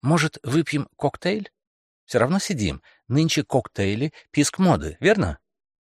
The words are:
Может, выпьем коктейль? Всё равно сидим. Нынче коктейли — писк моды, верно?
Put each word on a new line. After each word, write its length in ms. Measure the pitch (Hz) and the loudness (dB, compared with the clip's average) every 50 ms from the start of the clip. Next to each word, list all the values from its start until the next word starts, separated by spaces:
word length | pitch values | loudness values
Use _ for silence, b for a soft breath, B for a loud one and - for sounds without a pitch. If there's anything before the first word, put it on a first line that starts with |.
| - | 2
Может, 360 | 123 160 170 147 160 _ - _ | 2 2 2 2 0 _ -6 _
выпьем 460 | - 120 160 160 - - 147 143 - _ | -2 0 0 0 0 -2 -4 -4 -6 _
коктейль? 540 | _ - 143 - - - 175 196 214 202 - _ _ _ _ _ _ _ _ _ _ _ | _ -4 -4 -4 -2 -4 -4 -4 -4 -6 -10 _ _ _ _ _ _ _ _ _ _ _
Всё 140 | _ - - | _ 0 0
равно 200 | 110 131 170 196 | 2 2 0 -2
сидим. 440 | - - 202 135 107 90 67 71 b b b b b _ | -2 -4 -4 -2 -2 -4 -4 -6 b b b b b _
Нынче 340 | 113 139 160 165 - - 147 | 0 0 2 2 0 -2 -4
коктейли — 680 | _ - 135 - - _ - 98 98 101 110 131 - B B B B | _ 0 -2 -2 -2 _ -4 -2 -2 -2 -2 -4 -6 B B B B
писк 280 | _ - 143 - - - | _ 0 0 0 2 2
моды, 380 | 185 180 147 90 71 87 82 _ | 4 4 4 2 0 -6 -10 _
верно? 380 | - 165 214 214 147 87 73 - _ _ _ _ _ _ _ _ _ | 0 2 2 2 0 -2 -4 -8 _ _ _ _ _ _ _ _ _